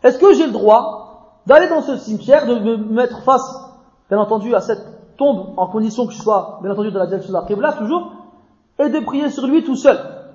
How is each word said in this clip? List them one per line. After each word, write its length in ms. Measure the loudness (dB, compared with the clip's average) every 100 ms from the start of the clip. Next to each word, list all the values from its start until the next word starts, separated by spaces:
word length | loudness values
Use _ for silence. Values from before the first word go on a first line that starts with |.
Est-ce 160 | 4 6
que 160 | 6
j'ai 120 | 6 2
le 60 |
droit 880 | 2 4 4 2 -10 -18 -20 _ _ 4
d'aller 220 | 6 6
dans 120 | -2
ce 160 | -2 -8
cimetière, 500 | -6 -8 2 2 4
de 120 | -2
me 180 | -2 -4
mettre 460 | -2 -2 -2 -2
face, 340 | 2 2 0 -14 -18 -20 _ _ _
bien 100 | -2
entendu, 360 | 0 -2 0
à 60 | -2
cette 560 | 0 -6 -8 -20 -20 _
tombe, 380 | 0 0 -6 -6
en 100 | -4
condition 400 | -2 -4 -4 -6
que 60 |
je 80 | -4
sois, 380 | 0 0 -2 -10
bien 80 | -8
entendu, 200 | -4 -4
de 80 | -4
la 80 | -4
direction 260 | -4 -4
de 60 | -6
la 60 |
Qibla, 280 | -4 -2 -2
toujours, 400 | -4 -4 -6 -6 -18 -20 _ _ _ _ -4
et 100 | -2
de 120 | -2
prier 300 | -4 -4 -4
sur 160 | -4 0
lui 180 | 0
tout 120 | 0 2
seul ? 220 | 2 2 -4 -18 -20